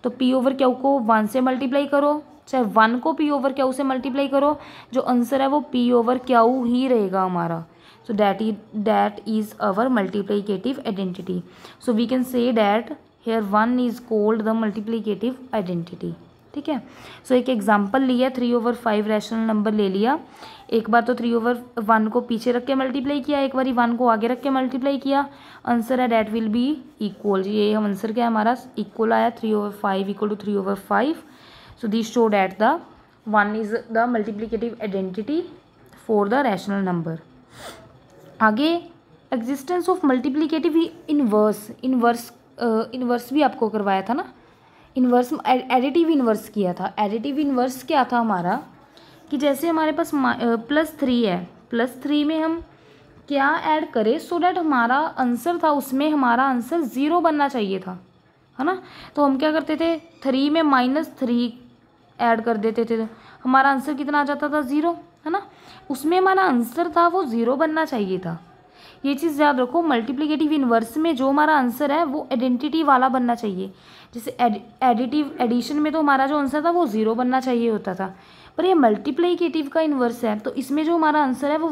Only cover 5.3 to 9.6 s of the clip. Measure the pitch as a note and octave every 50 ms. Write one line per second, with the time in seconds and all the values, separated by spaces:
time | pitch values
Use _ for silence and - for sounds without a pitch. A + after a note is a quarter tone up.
5.3 | C#4 C4 C4+ C4+ C#4 - B3 - - B3 A#3+ A#3+ B3 A#3+ A3+ A3 B3+ B3+ B3 -
6.3 | B3+ A#3 A3+ A#3 B3+ C4 A#3+ A#3 A#3+ B3 C4 C4 B3+ A3+ G3+ F#3 F#3 F#3+ F#3 F#3
7.3 | F3+ F3 E3+ E3+ E3+ E3 E3 - - - - - - - - - A3+ G3+ G#3 G3+
8.3 | F#3+ G3 A3 A3 A3 - - - - G#3+ G3+ A3 G#3+ G3+ G3+ G#3 G#3 - - A3
9.3 | A3 G#3+ G#3+ G#3+ - -